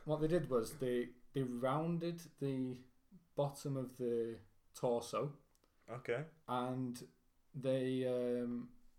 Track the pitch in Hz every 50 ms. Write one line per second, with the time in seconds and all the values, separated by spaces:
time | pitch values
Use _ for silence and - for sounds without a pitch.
0 | - 151 156 151 156 156 175 175 139 127 127 117 113 - - - 131 123 123 123
1 | 123 - - - - - - 139 131 123 123 120 127 131 139 156 165 170 170 165
2 | 170 170 170 170 - - - - 143 139 131 131 131 127 127 127 - - _ _
3 | _ - - - _ _ - 143 143 143 - - - 143 135 131 127 123 - -
4 | 123 120 117 117 113 117 113 - - - - _ _ - - - 135 123 120 117
5 | - - 110 107 135 147 - - - _ _ _ _ _ _ _ _ 110 117 127
6 | - 120 117 135 156 160 - - _ - 123 127 123 127 127 131 127 123 120 -
7 | - - - _ _ _ _ _ _ _ - 143 135 131 131 131 131 131 131 131
8 | 127 127 123 123 123 123 123 123 123 120 120 120 123 - - - - - -